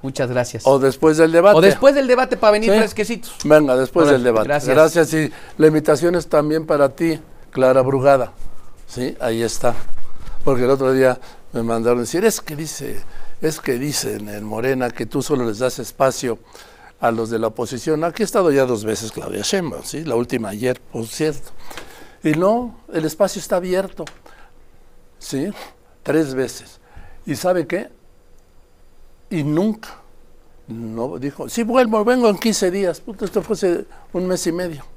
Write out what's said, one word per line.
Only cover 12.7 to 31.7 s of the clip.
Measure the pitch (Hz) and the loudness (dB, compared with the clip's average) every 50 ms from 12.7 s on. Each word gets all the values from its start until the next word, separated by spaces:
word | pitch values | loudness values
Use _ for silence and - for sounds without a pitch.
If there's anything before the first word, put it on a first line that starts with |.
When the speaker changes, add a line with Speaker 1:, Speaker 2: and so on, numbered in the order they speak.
| - - 139 - - - - - - - - - - - | -10 -10 -8 -4 -4 -2 -4 -2 -4 -2 -2 -2 -2 -2
Speaker 2:
es | - 156 151 - | -2 -4 -4 -4
que | - - 127 120 | -4 -4 -4 -2
dicen | 135 147 139 - - 117 107 107 104 104 | -2 -4 -4 -4 -4 -6 -6 -8 -8 -10
en | 104 104 107 | -10 -10 -10
Morena | 107 107 110 117 131 135 131 127 120 | -8 -6 -4 -2 -2 0 0 -2 -4
que | - - 117 | -4 -6 -8
tú | 104 - 143 | -4 -4 -6
solo | 127 - 151 131 123 | -2 -2 -2 -2 0
les | 117 104 104 | -4 -4 -2
das | 127 127 117 - | -2 -4 -4 -4
espacio | 120 - - - 135 135 123 - - 123 113 - - - - - - - - - - - - _ | -12 -12 -2 0 0 0 0 0 -4 -6 -6 -6 -10 -20 -20 -20 -20 -20 -20 -20 -20 -20 -14 _
a | - 117 | -2 0
los | 113 113 113 110 | 0 0 -4 -2
de | 117 110 | -2 -2
la | 113 110 | -2 -2
oposición". | 110 - 117 - - 120 - 160 156 151 160 | -4 -4 -8 -6 -8 -8 -4 -2 -2 -2 -2
Aquí | 170 160 - | -4 -2 -4
ha | 220 | -6
estado | 185 - 220 185 170 | -2 0 0 2 4
ya | 139 139 131 | 4 2 2
dos | 127 123 107 104 | 2 0 -4 -2
veces | 107 110 - 113 110 | -4 -6 -6 -8 -10
Claudia | - - - - 95 95 | -10 -10 -10 -8 -8 -6
Sheinbaum, | 104 - - 196 180 147 95 73 - | -4 -2 -2 -2 -2 -4 -8 -10 -12
¿sí? | - - 135 165 | -12 -10 -10 -6
La | 156 120 | -4 -2
última | 117 120 120 - 123 110 98 | -2 -2 -2 -4 -6 -6 -6
ayer, | 98 104 120 123 127 - - - | -8 -4 -4 -4 -4 -4 -8 -14
por | - 123 113 | -12 -10 -10
cierto. | 110 - - 156 156 147 - - - - - - - - - - - - - - - - _ | -10 -6 -4 -4 -4 -4 -6 -10 -10 -10 -10 -10 -10 -12 -12 -16 -18 -20 -20 -20 -20 -20 _
Y | - 160 | -2 -2
no, | 151 156 180 196 220 240 247 240 - - - - | 0 2 2 2 2 0 -2 -8 -12 -16 -20 -8
el | - 165 156 | -6 -4 -4
espacio | 156 - - 202 190 - 202 | -4 -2 0 -2 -2 -2 -8
está | - - 220 | -6 -2 -4
abierto, | 180 175 185 180 185 190 185 - - 165 - - - _ - - - - - - - - - - - - - - - _ _ _ _ | -2 -2 -2 -2 -4 -4 -6 -10 -14 -14 -14 -14 -20 _ -20 -20 -20 -20 -20 -20 -20 -20 -20 -20 -20 -20 -20 -20 -20 _ _ _ _
¿sí? | - - - 135 143 202 202 - - - - _ _ _ _ _ | -14 -8 -6 -6 -6 -6 -8 -12 -16 -20 -20 _ _ _ _ _
Tres | - - 143 156 160 139 131 | -6 0 0 0 0 0 -2
veces. | 127 131 117 - - - - - - _ _ - - - - - - - | -4 -4 -4 -6 -14 -18 -20 -20 -20 _ _ -20 -20 -18 -18 -20 -16 -8
¿Y | - 147 | -8 -8
sabe | - - 180 185 180 156 | -4 0 0 0 0 0
qué? | - 170 - 330 - - _ _ - _ _ _ _ - - _ _ _ - - _ _ _ - - _ - - - - _ - - | -2 -4 -6 -6 -8 -16 _ _ -20 _ _ _ _ -20 -20 _ _ _ -20 -20 _ _ _ -20 -20 _ -20 -20 -20 -20 _ -14 -6
Y | 208 165 | -4 -4
nunca, | 147 147 151 160 190 220 208 - - - - - - - - - - - - - _ - - - - - | -2 0 0 0 0 0 -2 -4 -10 -20 -20 -20 -20 -20 -20 -20 -20 -20 -20 -20 _ -20 -20 -20 -16 -14
no, | 113 113 117 110 110 113 117 139 - - | -12 -10 -10 -10 -6 -6 -6 -6 -6 -8
dijo, | 123 143 139 - 143 120 | -8 -8 -8 -8 -12 -8
"Sí, | - - 233 | -4 -4 -2
vuelvo, | 214 | 0